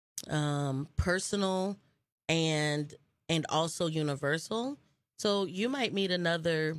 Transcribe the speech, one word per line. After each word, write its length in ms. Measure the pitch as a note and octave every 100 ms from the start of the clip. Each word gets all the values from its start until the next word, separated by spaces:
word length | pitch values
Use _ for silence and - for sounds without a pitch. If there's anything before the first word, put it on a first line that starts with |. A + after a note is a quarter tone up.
| _ - -
um, 580 | D#3 D3 C#3+ C#3+ C3+ D3+ -
personal 840 | F3+ F#3 - G3+ F#3+ F#3 F#3+ G3+ _ _ _ _ -
and, 680 | E3 D#3+ D#3 D3+ D3 D3 - _ _ -
and 160 | E3 -
also 380 | D#3 E3 - E3
universal. 920 | D#3 D3 C#3 C#3+ D#3+ - A3 C4 C#4+ _ _ _ -
So 260 | G#3 G3+ F#3+
you 220 | F#3 A#3+
might 240 | C#4 A#3
meet 160 | G3 F#3
another 640 | F3+ E3+ E3+ E3 D#3+ D#3